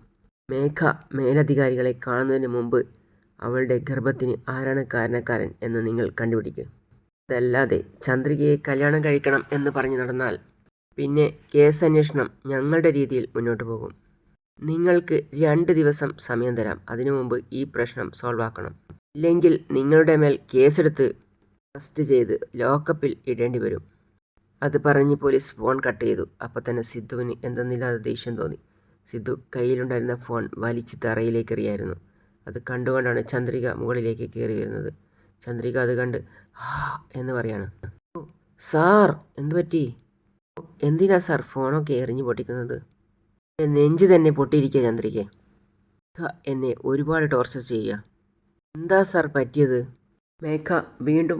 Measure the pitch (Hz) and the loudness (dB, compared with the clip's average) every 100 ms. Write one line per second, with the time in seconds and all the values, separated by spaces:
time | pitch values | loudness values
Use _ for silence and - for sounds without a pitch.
0 | _ _ _ _ - 131 143 151 160 - | _ _ _ _ -8 -4 -2 0 -2 -2
1 | - 135 127 143 151 139 131 127 127 123 | -6 -2 2 2 4 2 2 0 -2 -4
2 | 127 123 135 135 127 120 120 123 - _ | -4 -2 0 0 0 -2 0 0 -2 _
3 | _ _ _ _ 120 127 127 123 135 131 | _ _ _ _ -4 -2 0 0 -2 -2
4 | 123 135 127 135 - 131 131 135 131 117 | -2 0 -2 -4 -6 -6 -2 -2 -2 -2
5 | 113 120 117 113 101 - 117 113 113 117 | -2 -2 -2 -2 -4 -6 -4 -2 -2 -2
6 | 104 - 113 113 104 - 62 - _ _ | -2 -2 -2 -2 -2 -10 -14 -18 _ _
7 | _ _ - 123 123 123 123 - - - | _ _ -6 -2 2 2 2 0 -4 -8
8 | - 127 143 147 147 147 - 135 147 156 | -2 0 0 2 2 2 0 0 2 2
9 | 151 143 143 135 - 143 143 139 131 131 | 2 2 2 0 0 -2 0 0 -2 -2
10 | 123 127 127 95 - _ _ _ _ - | -4 -4 -4 -6 -12 _ _ _ _ -6
11 | 139 147 147 - _ 147 147 156 165 156 | 0 2 2 -2 _ 6 6 6 4 4
12 | 151 143 123 - 135 135 143 165 165 143 | 4 0 -4 -6 -6 -4 0 2 4 2
13 | 135 127 - 117 117 113 113 113 104 - | 0 -2 -4 -4 -2 -4 -6 -8 -10 -16
14 | _ _ _ _ _ _ 151 165 175 175 | _ _ _ _ _ _ -4 0 2 2
15 | 175 160 - 139 156 156 175 160 147 147 | 2 -2 -2 0 2 4 4 4 4 2
16 | 143 - - 120 123 113 107 90 - 120 | -2 -6 -6 -2 -2 -2 -4 -6 -8 -4
17 | 131 135 127 127 - 131 139 - 120 120 | -2 -2 -2 -4 -6 -8 -6 -4 -6 -6
18 | 101 - 123 117 113 - - - - - | -10 -8 -6 -4 -4 -6 -12 -14 -20 -20
19 | _ 147 165 170 165 156 - 135 135 156 | _ -2 2 6 6 4 0 0 6 6
20 | 160 156 147 139 - 131 139 147 156 151 | 8 6 4 2 2 6 6 6 2 2
21 | 131 - _ _ _ _ _ 139 - 160 | 0 -2 _ _ _ _ _ -10 -6 -4
22 | 139 131 107 - - 123 123 147 151 156 | 2 2 2 -2 -6 -4 0 0 -2 -4
23 | 139 - - 117 120 120 104 92 - _ | -4 -4 -6 -2 -2 -2 -4 -6 -10 _
24 | _ _ _ _ _ _ 139 143 147 147 | _ _ _ _ _ _ -2 0 2 4
25 | 143 143 143 135 - - 110 135 131 101 | 4 2 2 0 0 -4 -2 0 -2 -2
26 | 113 98 - _ 131 120 - 120 117 120 | -2 -2 -6 _ -12 -8 -6 -6 -6 -10
27 | 107 123 123 - 123 123 123 123 123 117 | -10 -8 -6 -8 -8 -6 -4 -4 -4 -4
28 | 113 117 123 113 76 - _ _ _ _ | -4 -6 -6 -6 -6 -8 _ _ _ _
29 | - 117 110 127 - 127 123 127 127 123 | -14 -10 -6 -8 -8 -4 -2 0 -2 -4
30 | 123 123 123 117 104 - 113 120 117 - | -4 -6 -6 -6 -6 -6 -6 -4 -8 -6
31 | 113 113 113 117 113 110 107 101 92 92 | -4 -2 0 -2 -4 -4 -4 -4 -8 -10
32 | - _ _ _ - 120 - 127 127 131 | -16 _ _ _ -14 -12 -8 -6 -2 0
33 | 123 120 117 127 120 131 120 - 113 123 | 0 -2 -2 -4 -4 -4 -4 -4 -4 -4
34 | 113 110 113 113 113 107 104 107 101 - | -4 -6 -8 -6 -6 -4 -6 -6 -10 -12
35 | _ _ _ _ 123 120 120 127 123 123 | _ _ _ _ -10 -6 -4 -2 0 0
36 | 123 123 - - _ - - 143 - - | -2 -6 -10 -20 _ -14 -10 -8 -8 -10
37 | - 127 127 123 113 104 95 - - - | -14 -10 -6 -6 -4 -6 -10 -12 -18 -18
38 | _ 175 - _ _ _ - 156 170 208 | _ -18 -18 _ _ _ -2 2 6 6
39 | 185 151 - - 143 170 165 170 123 120 | 6 2 -10 -10 -4 -2 -2 -2 -4 -8
40 | _ _ _ _ _ - - - 147 160 | _ _ _ _ _ -20 -20 -4 0 2
41 | 196 180 180 139 - 139 131 151 147 127 | 4 4 2 -2 -4 -4 -2 -2 -2 -2
42 | 127 127 123 120 120 123 120 123 - _ | -2 -4 -4 -4 -6 -8 -8 -10 -14 _
43 | _ _ _ _ _ - 151 143 147 160 | _ _ _ _ _ -4 0 4 4 6
44 | 190 175 156 143 139 151 135 135 117 113 | 8 8 6 4 2 2 2 2 2 0
45 | - 110 101 _ _ _ _ _ _ _ | -2 -4 -6 _ _ _ _ _ _ _
46 | _ - 165 - 143 131 131 113 131 139 | _ -10 -10 -8 -6 -4 -4 -4 -2 -2
47 | 147 160 147 131 123 131 123 113 107 104 | 0 0 0 0 -2 -6 -6 -4 -4 -6
48 | - _ _ _ _ _ _ 151 170 190 | -12 _ _ _ _ _ _ -10 2 4
49 | 190 175 151 143 123 147 139 123 123 - | 4 2 0 0 0 2 2 2 -4 -12
50 | _ _ _ _ 156 156 156 170 - - | _ _ _ _ -6 -4 -2 -2 -4 -4
51 | 127 156 170 165 | 0 2 2 -2